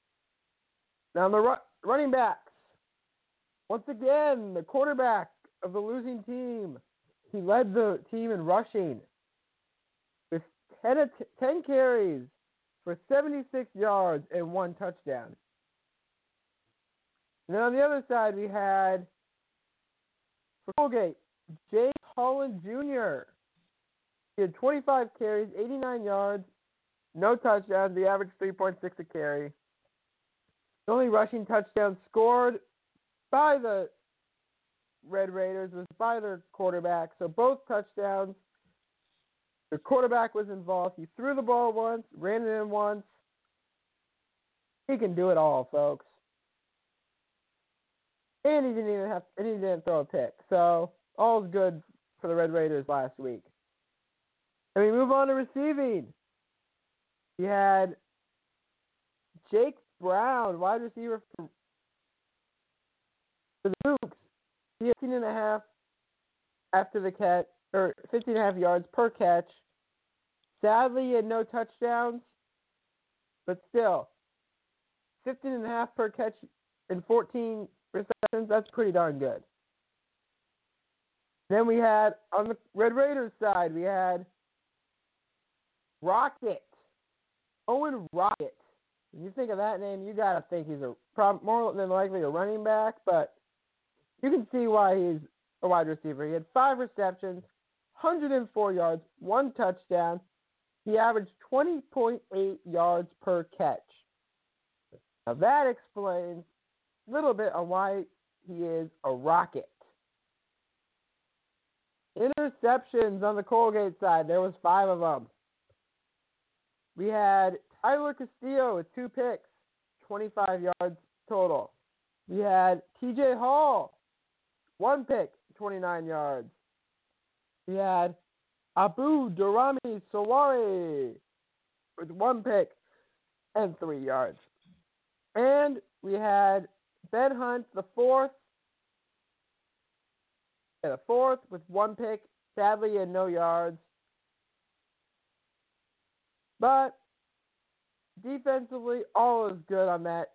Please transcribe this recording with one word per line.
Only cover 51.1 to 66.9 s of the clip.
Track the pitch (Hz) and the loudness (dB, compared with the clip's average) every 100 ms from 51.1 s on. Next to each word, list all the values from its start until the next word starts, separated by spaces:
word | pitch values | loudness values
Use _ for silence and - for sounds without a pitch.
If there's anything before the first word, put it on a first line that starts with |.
| - | 0
all's | 226 226 185 | 2 2 0
good | 196 185 160 - _ _ _ | 0 0 -2 -12 _ _ _
for | 170 | -2
the | 170 | 0
Red | 165 | 2
Raiders | 165 156 147 139 | 2 0 -2 -2
last | 139 131 - | -2 -4 -6
week. | 131 113 - _ _ _ _ _ _ _ _ _ _ _ _ 196 | -10 -10 -14 _ _ _ _ _ _ _ _ _ _ _ _ 2
And | 214 | 4
we | |
move | 233 262 | 4 4
on | 269 269 | 2 2
to | |
receiving. | 262 254 269 294 285 262 190 110 - _ _ _ _ _ _ _ _ _ _ _ - | 0 -2 -2 -2 -2 -2 -4 -6 -18 _ _ _ _ _ _ _ _ _ _ _ -6
We | 190 | -2
had | 202 196 190 190 - _ _ _ _ _ _ _ _ _ _ _ _ _ 170 _ | 2 4 4 2 -4 _ _ _ _ _ _ _ _ _ _ _ _ _ _ _
Jake | 214 269 254 _ _ | 0 0 -2 _ _
Brown, | 180 190 247 254 208 170 | -2 0 0 0 -2 -2
wide | 185 233 | 0 -2
receiver | 233 233 233 220 - - | -4 -10 -8 -8 -10 -18
for, | 160 _ _ _ _ _ _ _ _ _ _ _ _ _ _ _ _ _ _ _ _ _ | -18 _ _ _ _ _ _ _ _ _ _ _ _ _ _ _ _ _ _ _ _ _
for | 202 | -6
the | 185 277 | -2 0
Dukes. | 277 185 - _ _ _ _ _ - | -2 -4 -16 _ _ _ _ _ -4
He | 233 | -2
had | 233 | -2
fifteen | 254 | -2
and | 254 | -4
a | 214 | -4
half | 220 214 214 208 _ _ _ _ _ _ _ _ _ _ | -4 -2 -4 -8 _ _ _ _ _ _ _ _ _ _
after | 190 190 | 0 0